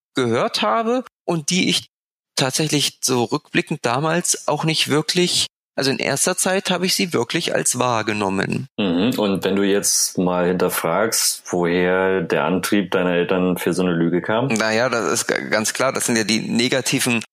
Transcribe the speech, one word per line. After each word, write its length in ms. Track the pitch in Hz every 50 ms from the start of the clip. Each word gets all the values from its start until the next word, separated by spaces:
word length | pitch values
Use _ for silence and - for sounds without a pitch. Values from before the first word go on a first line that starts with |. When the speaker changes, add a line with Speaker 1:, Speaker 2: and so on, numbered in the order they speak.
| _ _ _
Speaker 1:
gehört 460 | - 131 120 113 123 175 233 - -
habe 420 | - 208 220 226 226 220 240 262 240 - - _ _
und 240 | - 175 170 143 -
die 200 | 175 185 - -
ich 180 | 180 - - - _ _ _ _ _ _ _ _ _
tatsächlich 640 | - 143 131 127 - 160 151 151 147 131 - - _
so 220 | - - 131 123 120
rückblickend 560 | 107 131 147 - _ - 160 170 - 165 147 -
damals 640 | 123 117 131 151 160 165 175 175 - - - - -
auch 160 | 147 151 -
nicht 220 | 160 156 - - -
wirklich, 580 | 135 147 156 - - 180 180 175 - - - - - _ _ _ _
also 140 | - - 135
in 80 | 135 -
erster 400 | - 80 131 139 - - 180 -
Zeit 320 | - 190 185 190 - -
habe 160 | 185 170 175
ich 80 | 190 -
sie 200 | - 196 180 156
wirklich 420 | 123 117 - - 165 175 - -
als 240 | - - - - 123
wahrgenommen. 880 | 123 123 123 110 107 107 107 107 104 95 95 95 95 92 92 - 131 - _ -
Speaker 2:
Mhm. 340 | 104 92 82 87 95 123 - -
Und 260 | 104 101 98 90 -
wenn 120 | 95 95
du 80 | 98 101
jetzt 560 | 98 98 101 101 - - - - - - -
mal 260 | 92 90 90 90 87 87
hinterfragst, 960 | 92 90 90 90 - - - 82 82 92 107 113 - - - - - - - -
woher 720 | - 90 87 85 85 90 90 90 92 92 95 95 95 95
der 240 | 90 82 - 78 71
Antrieb 460 | 78 90 98 90 - - 104 98 90
deiner 220 | - 95 90 90 87
Eltern 440 | 87 87 85 95 92 90 90 90 87
für 160 | - 95 85
so 80 | 90
eine 120 | 92 90 87
Lüge 280 | 82 82 85 85 87
kam? 260 | 85 - 110 113 131 139
Speaker 1:
Naja, 420 | 117 107 110 110 110 110 120 131
das 220 | 120 117 104 78
ist 160 | 76 117 - -
g-, 220 | - 50 69 65
ganz 240 | - 107 107 - -
klar, 180 | - 127 131
das 140 | 131 - -
sind 100 | - 120 110
ja 60 | 110
die 160 | 98 113 107
negativen 840 | 104 110 - 113 120 127 139 135 123 - - 131 - 127 120 117 104 -